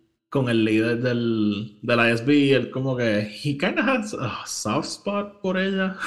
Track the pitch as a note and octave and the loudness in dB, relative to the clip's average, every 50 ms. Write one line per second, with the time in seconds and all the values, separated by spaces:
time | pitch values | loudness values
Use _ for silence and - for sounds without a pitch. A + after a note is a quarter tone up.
0 | _ _ _ _ _ - - C#3 B2+ A#2+ A#2 A2+ A2 A2 A2 A2 A2+ A#2 A#2+ A#2 | _ _ _ _ _ -4 -2 -2 0 2 2 2 4 4 4 2 2 2 0 0
1 | B2+ B2 A#2+ A#2+ A#2+ A#2 A2+ A2 G#2+ G#2 G#2 G#2 G#2+ - - - - A2+ A#2+ A#2 | 0 0 0 0 0 0 0 2 2 0 0 -2 -4 -8 -12 -8 -2 0 2 4
2 | A#2 A#2 A#2 A2 A#2 C#3 D3 D3 C#3 C#3 C3+ B2 A#2+ - - C3 C3 C3+ B2+ B2 | 4 4 2 2 2 2 4 4 6 4 4 2 2 -2 -4 -4 -2 -2 -2 0
3 | A#2+ A2+ G#2 G#2 G#2 - - - - D3 C#3 C#3 F#3 G3 - E4+ A3 C4+ C4+ A#3 | 0 2 2 0 0 -2 -6 -8 -6 -4 -4 -2 -2 -2 0 0 0 0 0 0
4 | G#3 - - - - - - - - - - - - G#2+ A#2 D3 - - - - | -2 -4 -6 -6 -6 -6 -6 -8 -10 -10 -8 -6 -4 -2 -2 -2 -2 -4 -8 -8
5 | - G3+ G3+ G3+ G3+ G3+ - - - F#3+ F#3 F#3 F#3+ G3 G3 F#3+ F#3+ F#3 F#3+ - | -6 -4 -4 -4 -4 -6 -8 -6 -4 -2 0 0 0 0 0 0 -2 -2 -4 -6
6 | - | -8